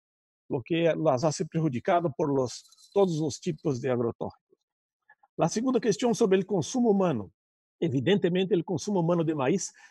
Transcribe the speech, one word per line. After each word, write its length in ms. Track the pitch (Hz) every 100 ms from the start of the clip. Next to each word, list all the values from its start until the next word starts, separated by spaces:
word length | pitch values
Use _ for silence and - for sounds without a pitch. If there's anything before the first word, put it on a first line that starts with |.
| _ _ _ _ -
lo 140 | 139
que 320 | - 165 165 160
las 260 | 156 160
hace 220 | 160 143
perjudicado 680 | 170 165 156 120 - 175 165 -
por 180 | 151
los, 560 | 135 123 - - _ -
todos 240 | 196 196 151
los 200 | 156 -
tipos 400 | 185 151 165 127
de 80 | 135
agrotóxicos. 500 | 120 117 - 104 - _ _ _ _ _ _ _ _ _ -
La 120 | 160
segunda 320 | 226 262 247
cuestión 340 | 240 - 240
sobre 220 | 202 214 190
el 80 |
consumo 460 | 190 196 - 254 240
humano. 420 | 202 180 120 95 _ _ _ _ -
Evidentemente, 720 | 165 131 123 202 180 180 190
el 80 | 185
consumo 380 | - 165 208 202
humano 240 | 165 175
de 100 | 160
maíz 380 | 151 131 190 - - -